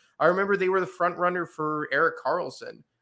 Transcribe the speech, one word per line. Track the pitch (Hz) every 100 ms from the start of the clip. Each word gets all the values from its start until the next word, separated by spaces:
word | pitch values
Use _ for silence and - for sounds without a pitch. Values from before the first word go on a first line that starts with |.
| _ -
I | 151
remember | 185 196 196
they | 185
were | 190
the | 180
front | - 175 165
runner | 180 180 170
for | - 151 151 151
Erik | 139 160 160 131
Karlsson | 175 143 - 120 113 _ _